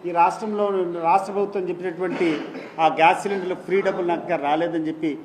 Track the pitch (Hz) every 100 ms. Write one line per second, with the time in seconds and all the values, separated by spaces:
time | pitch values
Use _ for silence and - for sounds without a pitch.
0 | 175 170 160 - 220 208 202 190 175 170
1 | 165 190 196 196 202 202 180 175 180 165
2 | 180 175 175 151 - - - - 160 151
3 | 160 185 202 196 180 180 - 196 190 190
4 | 175 165 - 160 143 156 170 160 156 156
5 | 160 135